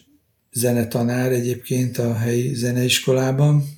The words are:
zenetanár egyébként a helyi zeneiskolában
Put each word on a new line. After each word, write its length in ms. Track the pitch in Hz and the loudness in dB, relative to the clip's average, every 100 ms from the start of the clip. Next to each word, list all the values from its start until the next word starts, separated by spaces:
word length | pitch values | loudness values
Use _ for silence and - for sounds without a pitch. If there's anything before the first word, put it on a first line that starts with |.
| _ _ _ _ _ | _ _ _ _ _
zenetanár 800 | 120 123 120 113 123 120 123 127 | -2 0 0 0 -2 -2 0 0
egyébként 640 | 123 120 123 - 127 127 - | 0 -2 -6 -4 -2 -2 -2
a 180 | 120 113 | -2 0
helyi 380 | 117 120 127 | 0 0 -2
zeneiskolában 1120 | 127 120 123 123 - - 131 131 135 147 147 139 | -2 -2 0 0 0 2 2 2 2 4 4 0